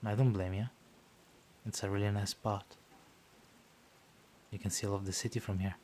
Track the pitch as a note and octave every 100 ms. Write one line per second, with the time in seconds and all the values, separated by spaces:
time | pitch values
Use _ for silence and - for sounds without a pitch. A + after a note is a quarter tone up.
0 | A2 G#2 C3 G#2 F#2 F#2+ A#2 - - -
1 | - - - - - - - - G2+ G2
2 | G#2 G2+ G2 - A2+ G2+ - - - -
3 | - - - - - - - - - -
4 | - - - - - G2+ G2+ - G#2 G2+
5 | G2 F#2 A#2 A#2 - G2 G2 F2+